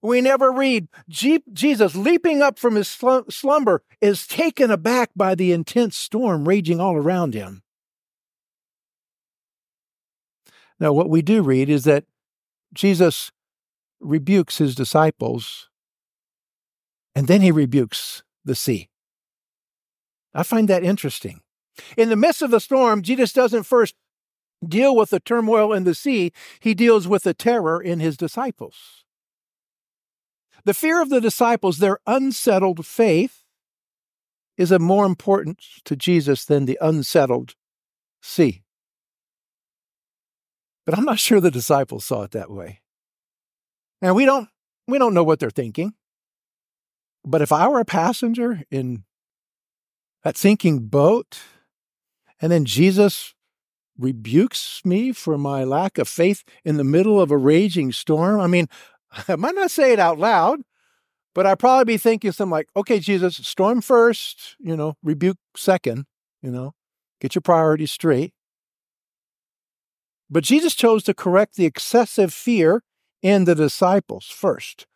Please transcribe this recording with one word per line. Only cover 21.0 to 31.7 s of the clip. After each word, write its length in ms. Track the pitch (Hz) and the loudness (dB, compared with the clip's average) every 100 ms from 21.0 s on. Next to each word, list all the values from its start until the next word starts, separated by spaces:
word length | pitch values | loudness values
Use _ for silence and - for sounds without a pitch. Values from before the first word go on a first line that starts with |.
| 143 - - 90 _ _ _ - - - | -4 -8 -12 -16 _ _ _ -20 -16 0
In 120 | 226 | 2
the 60 | 220 | 4
midst 280 | 294 320 | 2 0
of 80 | 285 | 0
the 80 | 233 | 0
storm, 420 | - 269 247 214 | 0 2 2 0
Jesus 320 | 175 254 240 | -2 -2 0
doesn't 300 | - 247 226 | 2 0 0
first 320 | 185 247 220 - _ _ _ _ _ _ 165 | 0 0 0 -4 _ _ _ _ _ _ -6
deal 300 | 180 269 254 | 0 4 4
with 140 | 214 | 2
the 100 | 185 | -2
turmoil 540 | - 240 220 226 214 | -2 -2 0 2 2
in 100 | 208 | 0
the 120 | 185 160 | -2 -2
sea. 360 | 285 247 175 _ - - | -2 -2 -4 _ -20 -8
He 160 | 226 196 | -4 2
deals 320 | 233 220 175 | 4 4 2
with 160 | 196 | -2
the 100 | - | 0
terror 480 | 165 233 240 165 165 | -2 0 0 0 -4
in 180 | 185 170 | -4 -4
his 160 | 160 139 | -4 -4
disciples. 880 | 165 - 262 - 110 - - _ _ _ _ _ _ _ _ _ _ _ _ _ _ _ _ _ 208 | -8 -6 -8 -8 -16 -20 -20 _ _ _ _ _ _ _ _ _ _ _ _ _ _ _ _ _ -4
The 80 | |
fear 280 | 196 311 330 | -2 0 0
of 80 | 302 | 2
the 120 | 269 | 0
disciples, 560 | 226 - 240 233 196 | 0 0 0 0 -2